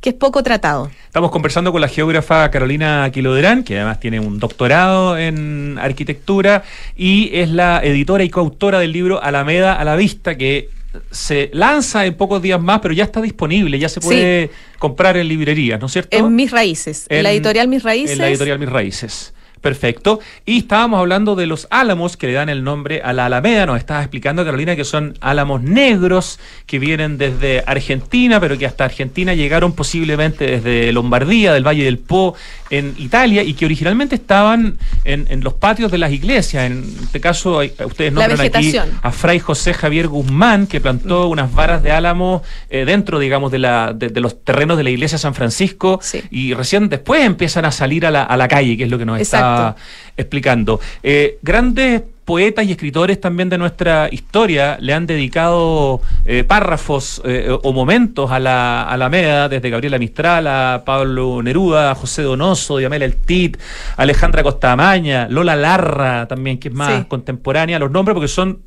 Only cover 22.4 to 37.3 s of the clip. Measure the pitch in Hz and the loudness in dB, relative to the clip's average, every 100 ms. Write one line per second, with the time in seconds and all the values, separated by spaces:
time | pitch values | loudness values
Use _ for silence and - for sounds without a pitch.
22.4 | 151 139 131 147 143 156 - 127 123 123 | -2 -4 -4 -6 -6 -6 -4 -2 0 0
23.4 | 175 220 185 120 - 151 139 131 139 160 | 2 2 2 -2 -2 -4 -4 -4 -4 -2
24.4 | 165 131 160 175 135 156 147 - 131 143 | -2 -2 -2 -4 -2 -4 -4 -6 -2 0
25.4 | 139 135 127 214 277 208 180 185 180 - | 0 -2 0 2 4 4 2 2 -2 -10
26.4 | - - - 139 143 160 151 143 139 127 | -18 -20 -8 -4 -2 -2 -2 -2 -2 0
27.4 | 139 127 127 135 - 131 - 247 247 220 | 0 0 0 -2 -2 -6 0 2 4 4
28.4 | 170 139 131 - 131 - 135 180 185 175 | 2 -2 -4 -2 -4 -2 -6 -2 0 0
29.4 | 143 165 175 165 147 165 160 151 156 151 | 2 2 2 0 -4 -2 -2 0 0 0
30.4 | 139 127 113 120 117 117 123 123 139 226 | -2 0 0 0 2 0 2 0 2 2
31.4 | 202 147 131 151 135 123 - 180 190 175 | 4 4 2 2 0 -2 0 2 2 -2
32.4 | - - - 143 143 147 135 226 254 202 | -16 -18 -6 -4 -4 -8 -2 2 4 2
33.4 | 160 143 160 151 170 220 285 247 - 196 | 0 -2 -2 0 0 0 0 -4 2 4
34.4 | 214 233 220 - - - - 143 143 135 | 4 4 2 0 2 2 2 2 0 0
35.4 | 131 - 196 220 226 175 160 139 185 262 | 0 0 0 2 0 0 0 0 0 2
36.4 | - 143 127 127 131 - - 151 170 | 0 0 -2 -2 -8 -6 -4 -2 0